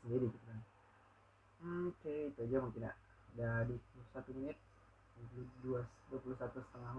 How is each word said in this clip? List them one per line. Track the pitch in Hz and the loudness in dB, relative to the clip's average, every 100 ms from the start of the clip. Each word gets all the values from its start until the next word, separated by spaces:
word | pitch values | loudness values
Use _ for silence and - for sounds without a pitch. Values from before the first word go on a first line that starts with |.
sendiri | 120 127 120 | 2 4 4
gitu | - 113 | 2 -6
kan. | 110 113 - - - - - - - - - | -10 -10 -16 -20 -20 -20 -20 -20 -20 -20 -10
Hmm, | 170 175 180 | -2 0 2
oke, | - 156 147 147 139 | 0 -2 0 0 0
itu | |
aja | 117 131 | 4 4
mungkin | 123 110 113 | 4 0 -2
ya. | - - - - | -4 -12 -20 -10
Udah | 117 117 117 120 | 0 4 6 4
di | |
dua | 120 - 123 | 2 -6 -16
puluh | 120 | -10
satu | 131 131 131 | -8 -6 -2
menit, | 139 - - - - - - - | -2 -4 -10 -20 -20 -20 -20 -12
dua | 117 | -10
puluh | 120 127 127 127 | -8 -8 -4 0
dua, | 123 120 - - | 2 0 -6 -8
dua | 131 | -6
puluh | 127 127 | -4 -2
satu | 120 131 | -2 -4
setengah | 123 123 120 | -8 -8 -6